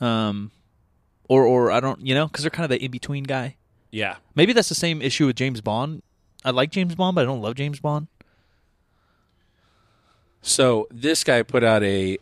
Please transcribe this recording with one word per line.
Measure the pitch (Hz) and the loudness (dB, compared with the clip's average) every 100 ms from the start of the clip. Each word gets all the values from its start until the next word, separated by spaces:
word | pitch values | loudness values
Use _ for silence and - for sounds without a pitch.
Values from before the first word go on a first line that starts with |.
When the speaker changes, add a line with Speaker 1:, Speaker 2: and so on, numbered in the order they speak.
Speaker 1:
Um, | 120 113 107 101 104 - _ _ _ _ _ _ - | -2 0 -2 -4 -10 -16 _ _ _ _ _ _ 2
or, | 131 | 4
or | 123 127 117 | 6 4 4
I | 113 | 2
don't, | 131 107 113 | 0 -4 -2
you | |
know, | 135 156 | 0 -2
'cause | - | -4
they're | 156 | -6
kinda | - 156 | -4 -2
the | 127 | -2
in-between | 131 123 - 139 | -4 -10 -8 -8
guy. | 135 135 120 - _ _ _ | -4 -6 -6 -12 _ _ _
Speaker 2:
Yeah. | 107 101 - _ | -8 -6 -8 _
Speaker 1:
Maybe | 143 190 | 2 4
that's | 233 190 | 4 0
the | |
same | 160 170 156 | -2 -2 -2
issue | 135 - 143 | -4 0 0
with | 123 | 2
James | 135 117 | -4 -4
Bond. | 107 110 143 151 - _ _ _ | -4 -4 -4 -8 -16 _ _ _
I | 131 | -2
like | 127 151 | 0 0
James | 196 175 | 0 -2
Bond, | 165 185 | 0 0
but | 180 | 2
I | |
don't | 127 131 | 0 -2
love | 107 | -6
James | 127 147 143 | -6 -8 -6
Bond. | 151 151 160 _ _ _ _ _ _ _ _ _ _ _ _ _ _ _ _ _ _ _ _ _ _ _ | -4 -4 -8 _ _ _ _ _ _ _ _ _ _ _ _ _ _ _ _ _ _ _ _ _ _ _
Speaker 2:
So | - - 131 110 - | -4 2 2 2 -2
this | 120 147 160 | -4 -2 0
guy | - 120 | 2 0
put | 113 123 | 2 2
out | 117 107 | 4 4
a, | 101 98 95 98 | 2 0 -2 -4